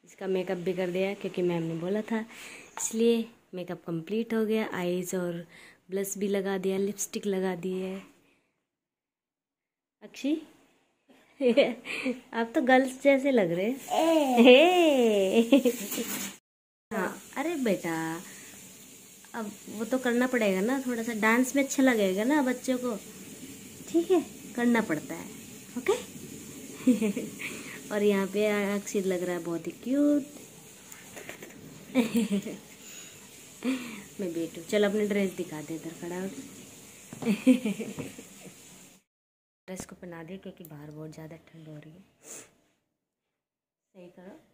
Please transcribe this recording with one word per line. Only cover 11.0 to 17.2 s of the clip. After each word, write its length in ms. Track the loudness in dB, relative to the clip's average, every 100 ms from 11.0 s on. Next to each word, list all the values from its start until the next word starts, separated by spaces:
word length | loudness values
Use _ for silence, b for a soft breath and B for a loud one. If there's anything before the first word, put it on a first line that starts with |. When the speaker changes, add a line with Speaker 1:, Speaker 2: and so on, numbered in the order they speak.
| _ -20 _ _
Speaker 1:
<laughs> 920 | 4 6 4 0 -8 -6 -4 -6 -6
आप 180 | -4 0
तो 80 | 2
girls 400 | 6 6 6 2
जैसे 280 | 4 6 4
लग 220 | 4 4
रहे 140 | 2 -2
हैं। 120 | -4 -2 2 4 4 4 10
Speaker 2:
ए। 80 | 12
Speaker 1:
ए। 1300 | 12 10 6 6 6 4 4 4 4 6 6 4 -2 -6 -6 -4 -6 -8 -12 _ _ _ _ _
हाँ, 320 | -4 -4 -6